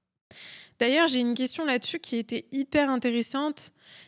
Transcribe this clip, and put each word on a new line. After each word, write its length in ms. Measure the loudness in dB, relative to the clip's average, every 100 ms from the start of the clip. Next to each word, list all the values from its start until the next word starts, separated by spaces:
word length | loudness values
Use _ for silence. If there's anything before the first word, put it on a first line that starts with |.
| _ _ _ -20 -18 -20 -12 -2
D'ailleurs, 280 | 2 4 4
j'ai 120 | 4
une 160 | 0 0
question 300 | -2 -2 0
là-dessus 340 | 0 -2 -6
qui 180 | -4 -4
était 280 | -4 -6 -6
hyper 380 | -4 0 2 4
intéressante. 840 | 2 0 0 0 -2 -2 -4 -8 _ -20 -20